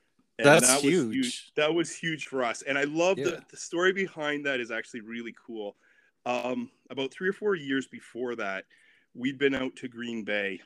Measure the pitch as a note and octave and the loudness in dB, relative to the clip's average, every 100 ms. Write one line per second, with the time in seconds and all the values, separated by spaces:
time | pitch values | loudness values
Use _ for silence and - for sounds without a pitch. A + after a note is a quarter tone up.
0 | _ _ _ - C#3+ D#3 B2+ C3+ C#3 F3+ | _ _ _ 4 8 10 8 6 6 4
1 | A#2 B2+ B2 - - - D3+ E3+ D#3+ - | 2 0 -2 -4 -6 0 2 2 -2 -6
2 | E3 D#3 - C3+ A#2+ A2 C#3+ C#3 D3 D#3+ | -6 -6 -4 -2 -2 -2 -2 -2 0 2
3 | F3+ F#3+ E3+ D#3 - - - E3+ F#3 F#3+ | 2 2 -2 -4 -10 -16 -6 2 2 2
4 | F#3 E3 D3 D3 C#3+ C3 A#2 A2+ - A#2+ | -4 -4 -4 -2 -2 -2 -4 -6 -8 -12
5 | G#2+ A#2 A#2 A2+ - A2 G2+ - _ _ | -10 -10 -12 -14 -14 -10 -10 -12 _ _
6 | _ _ B2 B2 B2 B2 A#2+ _ - B2 | _ _ -4 -4 -4 -6 -8 _ -12 -6
7 | C3+ - F#3 G3+ G#3 F#3 C#3 C3+ B2+ A#2 | -6 -4 -4 -2 -2 -2 -2 -4 -4 -12
8 | - A#2 B2 A2+ G2+ F#2+ - _ _ _ | -14 -8 -6 -4 -4 -6 -10 _ _ _
9 | _ A#2+ C3 C3 C#3 C3+ C3 - C3 A#2 | _ -6 -6 2 2 2 -2 -6 -12 -10
10 | A#2+ A#2 G#2 G#2 G2 F#2+ | -8 -6 -2 -2 -2 -6